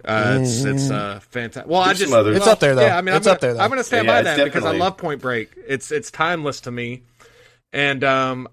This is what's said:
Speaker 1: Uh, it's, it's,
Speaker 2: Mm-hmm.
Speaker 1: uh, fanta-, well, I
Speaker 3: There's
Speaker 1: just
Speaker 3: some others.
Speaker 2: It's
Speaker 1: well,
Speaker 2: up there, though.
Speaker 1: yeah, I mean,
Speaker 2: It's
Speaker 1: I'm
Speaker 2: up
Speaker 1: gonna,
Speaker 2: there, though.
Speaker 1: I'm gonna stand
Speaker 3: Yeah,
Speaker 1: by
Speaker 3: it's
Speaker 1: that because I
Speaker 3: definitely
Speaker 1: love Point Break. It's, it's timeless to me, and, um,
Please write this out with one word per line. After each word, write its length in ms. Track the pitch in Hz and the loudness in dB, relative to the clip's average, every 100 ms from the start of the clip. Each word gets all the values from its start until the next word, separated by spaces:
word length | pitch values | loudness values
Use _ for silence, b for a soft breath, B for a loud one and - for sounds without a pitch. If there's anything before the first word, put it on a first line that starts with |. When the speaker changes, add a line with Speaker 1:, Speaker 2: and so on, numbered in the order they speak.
Speaker 1:
Uh, 360 | - 110 107 131 | -4 0 2 0
it's, 200 | 127 117 | 0 -2
it's, 240 | 135 139 139 | -2 -2 -2
Speaker 2:
Mm-hmm. 40 | |
Speaker 1:
uh, 280 | 104 101 101 | -2 -6 -10
fanta-, 460 | - 123 117 127 - | -12 -10 -10 -12 -4
well, 140 | 175 | 0
I 60 | 185 | 2
Speaker 3:
There's 140 | 190 | 2
Speaker 1:
just 100 | 180 | 2
Speaker 3:
some 100 | 117 | 4
others. 160 | 104 190 | 4 4
Speaker 2:
It's 80 | |
Speaker 1:
well, 80 | 202 | 4
Speaker 2:
up 80 | 214 | 4
there, 140 | 147 | 4
though. 80 | 131 123 | 4 4
Speaker 1:
yeah, 120 | 175 | 2
I 20 | |
mean, 140 | 185 | 0
Speaker 2:
It's 120 | 190 208 | 2 4
Speaker 1:
I'm 60 | |
Speaker 2:
up 80 | 185 | 2
Speaker 1:
gonna, 80 | 127 | 0
Speaker 2:
there, 20 | 117 | 0
though. 80 | |
Speaker 1:
I'm 60 | 208 | 0
gonna 140 | 262 | -2
stand 220 | 226 233 226 | -2 0 2
Speaker 3:
Yeah, 60 | |
Speaker 1:
by 60 | 233 | 2
Speaker 3:
it's 180 | 175 147 | 2 0
Speaker 1:
that 80 | |
because 180 | 143 165 | 0 0
I 20 | 160 | -2
Speaker 3:
definitely 60 | - | 0
Speaker 1:
love 160 | 185 185 | -2 -4
Point 240 | 170 139 | -8 -6
Break. 300 | 127 120 107 - 117 | -4 -6 -6 -12 -8
It's, 240 | 135 - | -8 -6
it's 200 | 151 - | -8 -8
timeless 500 | - 165 175 147 131 | -4 -2 -2 -4 -8
to 80 | 127 | -10
me, 340 | 120 120 127 - b b b b b _ | -8 -8 -10 -16 b b b b b _
and, 320 | - 143 135 | -4 -2 0
um, 440 | 139 135 131 127 127 | 0 2 0 -4 -8